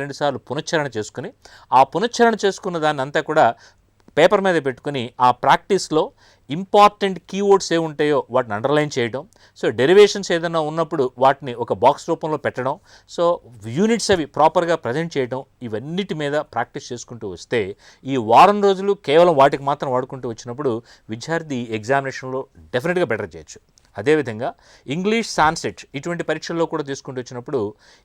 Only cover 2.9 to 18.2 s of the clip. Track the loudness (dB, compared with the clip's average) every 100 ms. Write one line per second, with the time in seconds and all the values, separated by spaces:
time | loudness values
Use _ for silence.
2.9 | -2 -2 -4 0 4 4 2 -10 _ _
3.9 | _ _ 2 4 4 2 0 -2 -6 -8
4.9 | -6 -8 2 2 4 2 2 2 -2 0
5.9 | -2 -2 -6 _ _ -10 -10 2 6 6
6.9 | 4 -4 -6 -8 -2 4 4 4 0 0
7.9 | 0 0 0 0 -2 -2 -2 0 0 0
8.9 | -2 -4 -4 -12 _ _ -6 -4 2 6
9.9 | 8 6 4 -4 -4 -2 -2 -2 -4 -2
10.9 | -2 -2 2 2 2 -6 -8 -6 2 2
11.9 | 2 -4 -6 -4 -4 -4 -4 -6 -6 _
12.9 | -20 _ -2 -2 -2 -8 -18 -8 0 0
13.9 | 0 0 0 0 2 2 2 0 -2 -2
14.9 | -4 -4 -4 -4 -6 -10 _ -8 -8 -6
15.9 | -8 -6 -6 -4 -4 -4 -6 -6 -10 -12
16.9 | -14 -14 -14 -12 -14 -4 -2 -2 -8 -20
17.9 | _ -4 -2